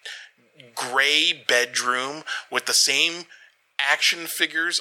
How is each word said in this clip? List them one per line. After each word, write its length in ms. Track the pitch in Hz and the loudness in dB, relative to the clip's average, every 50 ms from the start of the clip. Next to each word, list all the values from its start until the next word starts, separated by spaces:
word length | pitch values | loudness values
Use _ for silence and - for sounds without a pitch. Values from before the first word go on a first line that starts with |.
| _ - - - - - _ _ _ _ _ - - - _ | _ -16 -16 -16 -18 -20 _ _ _ _ _ -20 -20 -14 _
gray 560 | - 127 123 123 135 139 143 151 156 160 175 165 143 - - | -8 -6 0 2 2 4 4 4 4 4 2 -2 -2 0 2
bedroom 760 | 127 120 123 123 - 120 123 123 123 127 131 139 151 156 - - - - - - | 2 2 2 0 -2 -2 -2 0 -2 -2 -2 -4 -6 -10 -10 -8 -10 -10 -8 -4
with 160 | 127 127 - | -4 -4 -2
the 60 | - | 0
same 520 | 120 - - 143 135 143 160 170 170 175 170 - - - - _ _ _ _ _ _ - | 2 2 2 2 2 2 2 0 0 -6 -10 -16 -20 -20 -20 _ _ _ _ _ _ -2
action 480 | 139 139 151 - - - 190 170 165 | 0 2 2 2 2 0 0 -2 -6
figures 540 | - - - 170 160 160 160 165 175 170 - | -8 -2 -2 -2 -2 0 -2 -2 -2 -2 -2